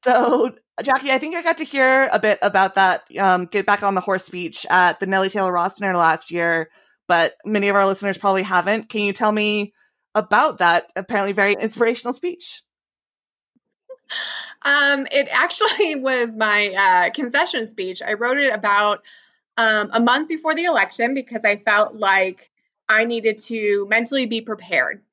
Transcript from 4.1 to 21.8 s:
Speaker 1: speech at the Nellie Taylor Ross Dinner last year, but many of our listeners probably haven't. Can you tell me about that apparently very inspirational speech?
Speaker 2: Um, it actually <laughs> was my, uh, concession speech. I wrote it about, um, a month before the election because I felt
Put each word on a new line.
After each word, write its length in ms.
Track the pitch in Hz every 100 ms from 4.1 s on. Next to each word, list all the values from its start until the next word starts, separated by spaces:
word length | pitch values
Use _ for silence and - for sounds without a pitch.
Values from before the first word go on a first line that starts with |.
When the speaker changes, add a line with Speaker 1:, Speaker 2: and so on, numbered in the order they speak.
| 185
Speaker 1:
speech 420 | - 180 175 - -
at 320 | 180 180 160
the 60 | 190
Nellie 200 | 190 190
Taylor 240 | 202 190
Ross 220 | 180 180
Dinner 240 | 190 202 180
last 340 | 165 160 -
year, 380 | 170 170 165 160 _ _ _ _
but 240 | 170 165 -
many 240 | - 214 202
of 80 | 202
our 100 | 196
listeners 320 | 196 202 190
probably 260 | 202 190
haven't. 440 | 190 185 170 220 220
Can 140 | 220
you 100 | 202
tell 220 | 196 220
me 400 | 214 208 208 208 _ _ _ _ 214
about 440 | 208 208 302 -
that 260 | 175 170 - -
apparently 380 | 175 220 202
very 200 | 202 202
inspirational 600 | 202 220 - 233 233 240
speech? 480 | - 359 - - - _ _ _ _ _ _ _ _ _ _ _ _ _ 523 _ - - - - -
Speaker 2:
Um, 440 | 277 285 285 277 269
it 160 | 277 277
actually 680 | - 311 - 440 - 392 294
<laughs> 60 |
was 280 | 262 254 233
my, 360 | 220 214 208 208
uh, 440 | 185 196 185 175
concession 540 | - 254 277 359 - 220
speech. 340 | - 185 180
I 120 | -
wrote 240 | 214 240 269
it 160 | 277
about, 480 | 208 208 202 208 202 _ - _ _ _ -
um, 320 | 226 214 208
a 80 | 226
month 300 | 240 262 311
before 260 | 320 311 311
the 80 |
election 500 | 349 285 196 - 240
because 280 | 277 254 233
I 140 | 220 208
felt 360 | 214 208